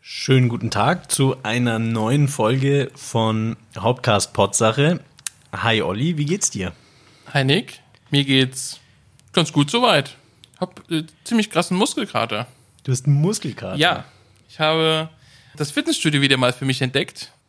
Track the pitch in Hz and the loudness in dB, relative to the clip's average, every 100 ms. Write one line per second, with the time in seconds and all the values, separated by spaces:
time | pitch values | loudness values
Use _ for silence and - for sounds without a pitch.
0 | - - - 131 123 113 117 104 113 180 | -14 -10 2 4 4 0 -4 0 0 0
1 | - - 135 - 107 117 123 113 113 113 | -2 0 0 0 -2 0 0 0 -2 0
2 | 110 143 139 - 107 131 139 143 127 - | 0 2 2 2 0 2 2 0 -2 -8
3 | - 113 110 110 110 113 - - 104 127 | -4 0 0 0 -2 -6 -12 -4 -2 0
4 | - 101 - - 98 - 110 113 147 175 | 2 2 0 0 0 4 2 4 2 0
5 | - - - _ _ - 117 113 82 98 | -6 -16 -16 _ _ -4 0 0 0 -2
6 | 151 160 147 190 - - 90 - _ _ | -2 -2 -2 -2 -4 -4 -8 -10 _ _
7 | _ _ - 143 135 160 247 - _ _ | _ _ -6 -2 2 2 0 -16 _ _
8 | _ 143 139 135 131 - - - _ _ | _ 0 2 2 2 -2 -12 -14 _ _
9 | _ _ _ - 165 147 143 233 247 165 | _ _ _ -2 0 0 0 2 4 2
10 | 131 - _ _ - _ 185 - - 165 | 0 -10 _ _ -20 _ -10 -10 -6 -6
11 | 160 _ - 233 208 160 175 185 214 - | -6 _ -2 0 0 -2 -2 0 0 -2
12 | 220 117 113 107 123 _ _ _ - 127 | -4 -4 -2 -4 -8 _ _ _ -4 -2
13 | - 143 160 220 - - 95 98 165 165 | 2 2 2 -2 -6 -10 -8 -2 0 0
14 | - _ _ _ _ - 156 160 160 160 | -8 _ _ _ _ -4 -2 2 0 0
15 | 160 _ - - _ - 147 - 294 320 | -4 _ -20 -20 _ -8 -6 -4 -2 0
16 | 160 147 139 131 123 123 135 131 131 139 | 0 2 2 4 2 0 -4 -2 -2 -2
17 | 135 - - _ | -4 -10 -20 _